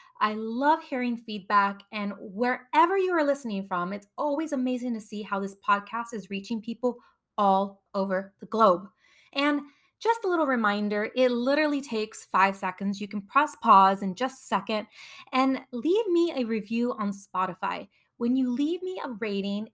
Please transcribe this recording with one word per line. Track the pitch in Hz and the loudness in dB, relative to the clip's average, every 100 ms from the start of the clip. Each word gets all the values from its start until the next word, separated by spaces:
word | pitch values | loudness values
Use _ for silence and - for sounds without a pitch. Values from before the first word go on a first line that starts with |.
| - - | -20 -4
I | 214 214 | -2 -2
love | 220 233 285 320 | -6 0 2 2
hearing | - 262 247 233 | 0 -4 -2 -4
feedback, | - 214 180 208 196 196 - | -6 -10 0 2 2 -2 -10
and | 220 202 202 | -8 -6 -8
wherever | 220 185 247 254 - 294 339 392 | -12 -2 -2 -2 0 2 4 2
you | 370 | 2
are | 349 | 2
listening | 285 277 233 196 | 2 0 -4 -6
from, | 196 180 180 | -4 -4 -4
it's | 202 - - | -6 -12 -6
always | 294 285 311 | -2 -2 -2
amazing | 277 254 254 247 | -2 -2 -2 -4
to | 220 | -6
see | - 208 | -8 -10
how | 202 196 | -6 -4
this | 196 196 | -4 -6
podcast | - 202 202 226 233 | 0 0 -2 -10 -8
is | 220 175 | -10 -10
reaching | 196 196 226 | -10 -6 -8
people | 220 226 247 240 _ _ _ - | -8 -4 -4 -4 _ _ _ 0
all | 202 190 196 202 _ | 2 2 0 -8 _
over | 196 196 185 196 _ | -4 -2 -4 -6 _
the | 208 | -8
globe. | 220 214 180 196 _ _ _ _ | 4 6 6 0 _ _ _ _
And | 277 285 294 285 _ _ _ | -2 0 0 -4 _ _ _
just | 440 453 | -2 0
a | 381 | 0
little | 339 285 | 0 2
reminder, | 247 214 208 208 208 220 | 2 2 0 0 -2 -2
it | 254 254 | 2 2
literally | 240 247 285 302 285 | 2 2 2 2 0
takes | 269 220 214 - | -4 -4 -4 -8
five | - 190 196 196 | -4 2 2 2
seconds. | 185 - 196 196 | -6 -4 -6 -4
You | 202 | -8
can | 208 | -8
press | 196 269 294 - | 0 2 2 0
pause | 226 196 190 196 | 8 8 8 4
in | 190 | -2
just | 175 254 - | -4 -4 -4
a | - | -4
second | 202 196 214 208 - - - - | -4 -2 -4 -6 -16 -20 -20 -4
and | 262 262 262 - | 2 2 0 -4
leave | 240 302 403 440 | -6 0 0 2
me | 339 339 | 2 2
a | 269 | 0
review | 226 226 208 226 240 226 | -2 -2 -2 -2 -2 -2
on | 202 | -4
Spotify. | 196 - 185 185 175 180 180 - _ _ _ | -4 -6 -2 -2 -2 -6 -6 -10 _ _ _
When | 240 262 | 0 2
you | 254 | 0
leave | 247 294 359 | 0 -2 -2
me | 370 370 | -6 -8
a | 277 | -8
rating, | 208 220 196 196 202 220 | -6 -4 -2 -2 -4 -8